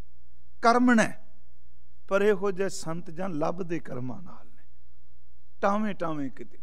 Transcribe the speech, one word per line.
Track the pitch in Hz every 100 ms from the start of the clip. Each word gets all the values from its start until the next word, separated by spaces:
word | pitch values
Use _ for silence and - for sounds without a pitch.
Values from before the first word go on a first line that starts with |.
| - - - - - -
ਕਰਮਣੈ, | 233 240 247 226 190 - - - - - - - - - -
ਪਰ | 196
ਇਹੋ | 208 190 202
ਜਿਹੇ | 180 196
ਸੰਤ | - 160 170 175
ਜਨ | 156 190
ਲੱਭਦੇ | 151 165 175 170 165
ਕਰਮਾਂ | - 123 127 104
ਨਾਲ | - - -
ਨੇ। | - - - - - - - - - - -
ਟਾਵੇਂ | 202 202 214 -
ਟਾਵੇਂ | 165 151 135
ਕਿਤੇ, | - 110 -